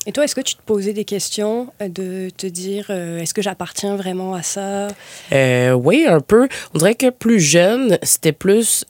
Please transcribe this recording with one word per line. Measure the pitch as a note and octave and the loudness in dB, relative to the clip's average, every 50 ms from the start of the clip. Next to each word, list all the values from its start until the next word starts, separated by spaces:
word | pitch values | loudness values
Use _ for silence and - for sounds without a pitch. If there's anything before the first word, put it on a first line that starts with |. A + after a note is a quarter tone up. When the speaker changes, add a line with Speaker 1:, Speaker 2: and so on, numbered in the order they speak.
| - G#3+ | -12 -8
Speaker 1:
Et | |
toi, | G3+ C4+ D4 | -2 -2 -2
est-ce | C#4+ - | -2 -2
que | - | -4
tu | C4+ - - | -6 -6 -8
te | - _ | -10 _
posais | - A3 G#3 G3 G3+ G#3+ | -4 -4 -2 -2 -4 -6
des | G#3 G#3 | -6 -6
questions, | - G3+ G3 - - - - G#3 G#3+ A3 A#3 B3 B3 - _ | -6 -6 -6 -6 -6 -6 -4 -4 -2 -2 -4 -6 -8 -10 _
euh, | G#3 G3 | -10 -10
de | F3 F#3 F#3+ F#3 F3+ F#3+ F#3+ F#3 | -8 -8 -8 -8 -8 -8 -10 -10
te | F3+ - - | -10 -10 -10
dire, | F#3+ F3 F3 F3+ F#3+ G3 G3+ G3+ - | -8 -8 -8 -8 -6 -8 -8 -6 -6
euh, « | G3+ F#3 F3 E3+ E3+ E3+ | -6 -6 -6 -6 -8 -8
Est-ce | E3+ D#3+ - | -6 -6 -6
que | - | -4
j'appartiens | G3 G3 F#3 - F#3 E3+ - - - G3+ G3+ | -4 -4 -4 -6 -10 -10 -8 -6 -6 -4 -4
vraiment | G3 F#3+ F#3 F#3 F#3 F#3 F#3 F#3+ | -4 -6 -6 -6 -6 -6 -6 -6
à | F3+ E3 | -6 -8
ça ? » | - - G3 G3 G3 G3 G3 G3+ G3+ G#3 - - - - - - - | -8 -8 -6 -6 -6 -6 -6 -6 -6 -10 -14 -18 -20 -20 -20 -8 0
Speaker 2:
Euh, | - C3+ C3+ B2+ B2+ B2 B2 B2+ | 2 2 4 4 4 4 4 4
oui, | B2+ B2+ B2 D3 F#3+ C#4+ E4 C#4 | 2 4 4 4 4 4 4 4
un | F3+ D#3 | 4 4
peu. | C3 - G#3 A3+ B3+ C4+ - - - - - | 4 4 4 4 4 4 0 -8 -14 -6 -2
On | D#3+ | 2
dirait | D3+ G3 A#3 | 2 2 2
que | - C4 B3+ | 4 2 0
plus | B3 - - A3+ A#3 G#3+ | 0 0 0 2 4 4
jeune, | E3 C#3+ C#3+ E3+ F3 F#3+ A3+ B3 C4+ A#3+ F3+ - - | 4 4 4 6 6 6 4 2 2 2 2 2 2
c'était | - - - - D#3+ | 0 -2 0 0 -2
plus, | D3 - - F#3 G3 A3 A#3 - - - - - | -2 0 0 2 2 4 2 2 -2 -2 0 0